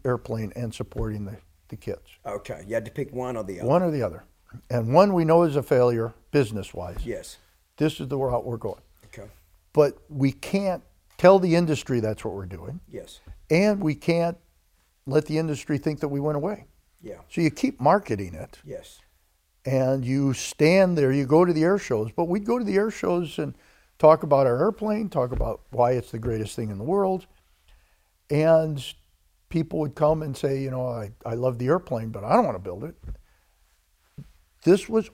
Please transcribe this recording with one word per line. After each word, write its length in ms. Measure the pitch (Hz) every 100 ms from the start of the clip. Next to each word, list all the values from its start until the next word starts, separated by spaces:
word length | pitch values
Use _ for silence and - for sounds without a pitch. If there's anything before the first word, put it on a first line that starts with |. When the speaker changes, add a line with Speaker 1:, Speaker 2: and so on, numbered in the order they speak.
Speaker 1:
airplane 480 | 131 120 - 113 107 -
and 160 | 117
supporting 500 | - 104 117 110 107
the, 120 | 101 110 _ _ -
the 80 | -
kits. 340 | - - - -
Speaker 2:
Okay, 400 | - 104 - 82 95
you 80 |
had 100 | 113
to 60 | 110
pick 220 | - 135
one 240 | 123 127 117
or 80 |
the 160 | 98 90
other. 80 | 113
Speaker 1:
One 140 | 160
or 80 | 180
the 120 | 151
other. 220 | 104 82 - _ _ 120 -
And 240 | 120 113
one 180 | 151 202
we 120 | 180
know 180 | 160 165
is 140 | 170 143
a 60 |
failure 520 | 127 131 123 117 113 - _
business-wise. 760 | 143 113 107 90 - 90 92
Speaker 2:
Yes. 340 | 117 95 - - _ _ _ -
Speaker 1:
This 240 | 151 151
is 80 | 139
the 80 | 139
route 280 | 131 123
we're 120 | 127 113
going. 240 | 107 - _ _ _
Speaker 2:
Okay. 220 | - 104 - _ _ _
Speaker 1:
But 260 | 151 143 135 -
we 240 | 147 135
can't 500 | - - 196 196 175 - _ _ -
tell 200 | 180 196
the 160 | 180
industry 460 | 170 170 147 - 123
that's 240 | 107 107
what 100 | 110
we're 120 | 95 92
doing. 340 | 90 90 165 -
Speaker 2:
Yes. 320 | 104 - - - - -
Speaker 1:
And 300 | 160 208 202
we 120 | 160
can't 440 | 147 - 170 170 170 _ _ _ _ _ _ -
let 200 | 143 151
the 100 | 156
industry 400 | 160 143 - 143
think 220 | 156 147
that 80 | 147
we 100 | 143
went 160 | 147 147
away. 300 | 170 208 - _ _ _
Speaker 2:
Yeah. 160 | 110 92 -
Speaker 1:
So 100 | -
you 80 | 160
keep 280 | - 269 -
marketing 540 | 139 196 - 101 92
it. 240 | 80 - -
Speaker 2:
Yes. 360 | 143 92 - - _ _ _ _ _ _ -
Speaker 1:
And 380 | 131 131 135
you 280 | 123 135 139
stand 640 | 123 - - 151 190 185 170
there, 140 | 135
you 140 | 139 131
go 180 | 156
to 80 | 180
the 100 | 156
air 160 | 165 202
shows. 320 | - 113 110
But 140 | -
we'd 200 | 170 196 208
go 120 | 247
to 60 |
the 120 | 208 196
air 140 | 214
shows 480 | - 180 175 160 -
and 160 | 147 - _ _ _ -
talk 240 | 156 156
about 240 | 156 139 135
our 120 | 120
airplane, 520 | 190 208 214 214 208
talk 200 | 151 123
about 280 | 127 113 110 -
why 220 | 117 120
it's 180 | 127 -
the 80 | 113
greatest 380 | 120 110 104 -
thing 140 | 110
in 80 | 98
the 60 |
world. 420 | 120 196 190 190 - _ _ _ _ _ _ _ _ _ -
And 520 | 143 156 160 160 143 - - _ _ _ _ -
people 280 | 165 165 165
would 140 | 151
come 280 | - 151 160
and 140 | 151 131
say, 240 | 139 135
you 80 | 135
know, 160 | 127 127
"I, 220 | 117 104 -
I 100 | 117
love 240 | 117 127 120
the 80 | 127
airplane, 400 | 180 175 120 113
but 140 | 104
I 80 | 104
don't 100 | 208 190
wanna 120 | 98
build 240 | 95 92
it." 120 | 147 - - - - _ _ _ _ _ _ _ _ - - _ _ _
This 240 | 165 190 -
was 220 | 220 -